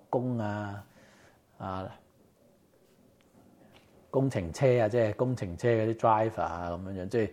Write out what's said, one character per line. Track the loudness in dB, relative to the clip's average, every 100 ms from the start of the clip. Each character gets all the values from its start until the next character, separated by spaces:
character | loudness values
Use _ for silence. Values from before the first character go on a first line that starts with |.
| _
工 | -2 -2 -2
啊， | -4 -4 -6 -10 -14 -20 -20 -20 -20 _ _ _
啊， | -8 -6 -8 -12 _ _ _ _ _ _ _ _ _ _ _ _ _ _ -20 _ -20 -20 _ _ _
工 | 0 2
程 | 0 -4
車 | 2 4 4
啊， | 4
即 | 2
係 | 2
工 | 0 -2 -2
程 | -6 -2
車 | 2
嗰 | 2 2
啲 |
driver | 2 4 4 2 0
啊 | -4 -4 -6
噉 | -6 -8
樣 | -8
樣， | -4
即 | 0
係， | 0